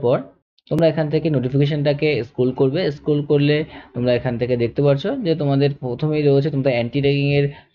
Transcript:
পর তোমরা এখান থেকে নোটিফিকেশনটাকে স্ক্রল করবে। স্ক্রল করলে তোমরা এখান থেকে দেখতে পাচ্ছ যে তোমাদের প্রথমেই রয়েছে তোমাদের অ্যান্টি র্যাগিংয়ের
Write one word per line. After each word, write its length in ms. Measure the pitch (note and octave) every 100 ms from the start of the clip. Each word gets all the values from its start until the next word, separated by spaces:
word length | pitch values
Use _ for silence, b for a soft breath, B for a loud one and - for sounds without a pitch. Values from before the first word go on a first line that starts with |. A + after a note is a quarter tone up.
| A#2+
পর 120 | C#3+ - _ _ _ _
তোমরা 160 | D3+ D#3+
এখান 140 | D3+ D3+
থেকে 120 | D#3 D#3+ D3+
নোটিফিকেশনটাকে 720 | B2 C#3 C#3+ D3+ D3 C#3+ D3+ C3+ A#2
স্ক্রল 220 | - B2+ C3
করবে। 200 | C#3 D3 E3+ C#3+
স্ক্রল 240 | - D3 C#3+
করলে 260 | D3 C#3+ D3+ D#3 B B
তোমরা 160 | - B2 B2
এখান 160 | C3 A#2+
থেকে 140 | A#2+ B2
দেখতে 180 | A#2 - C#3+
পাচ্ছ 180 | C#3 E3 C#4 G3
যে 60 | D#3+
তোমাদের 280 | C#3+ C#3 C#3+ C#3+
প্রথমেই 400 | B2+ A#2+ D3+ D3+ D3
রয়েছে 200 | C#3 D3+
তোমাদের 200 | C#3+ C3+ A#2+
অ্যান্টি 240 | A#2+ C#3+
র্যাগিংয়ের 420 | C#3 C#3+ C#3+ C#3+ C#3+ C#3+ B